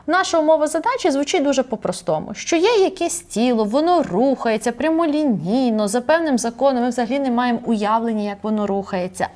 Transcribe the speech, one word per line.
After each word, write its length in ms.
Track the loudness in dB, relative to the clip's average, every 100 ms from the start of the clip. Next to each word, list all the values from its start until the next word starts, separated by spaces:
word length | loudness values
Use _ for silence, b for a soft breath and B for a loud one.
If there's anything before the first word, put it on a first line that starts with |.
| -2
наша 320 | 0 2 2
умова 280 | 4 4 2
задачі 440 | 0 -2 0 0
звучить 320 | 0 0 0
дуже 200 | 2 0
по-простому, 680 | 0 -4 -4 -4 -4 -4 -4
що 220 | -10 -2 2
є 140 | 2
якесь 520 | 4 2 0 -4 -4
тіло, 420 | -6 0 2 2
воно 400 | 0 2 2 2
рухається 680 | 2 0 2 0 0 -2 -2
прямолінійно, 1160 | -2 0 0 0 0 0 0 0 0 0 0 0
за 140 | 0
певним 360 | 2 2 2 0
законом, 460 | -2 0 0 2
ми 60 | 0
взагалі 300 | -2 -2 -2
не 120 | 0
маємо 280 | 0 0 -2 -2
уявлення, 580 | -2 0 0 0 -2
як 140 | -4 -6
воно 260 | -4 -2 0
рухається, 600 | -2 -4 -4 -4 -4 -4